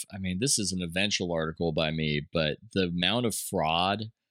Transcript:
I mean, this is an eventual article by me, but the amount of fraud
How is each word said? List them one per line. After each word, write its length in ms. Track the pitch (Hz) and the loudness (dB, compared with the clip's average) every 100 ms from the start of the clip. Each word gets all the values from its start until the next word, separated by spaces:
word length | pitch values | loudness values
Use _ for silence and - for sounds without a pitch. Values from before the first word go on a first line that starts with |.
| - | -6
I 40 | 98 | -6
mean, 200 | 92 92 | -4 0
this 160 | 139 - | 2 2
is 140 | 95 | 0
an 100 | 92 | -2
eventual 500 | 87 87 101 - 90 | -2 0 0 0 0
article 400 | 82 80 85 85 | 0 0 0 0
by 180 | 78 78 | 2 0
me, 320 | 80 78 73 73 | 0 0 0 0
but 260 | 85 76 - - | 0 0 -2 -4
the 120 | 98 | 0
amount 420 | 90 87 87 117 120 | 0 2 0 2 0
of 80 | |
fraud 680 | - - 95 78 82 92 104 110 - _ | -2 -2 0 2 2 2 0 -4 -14 _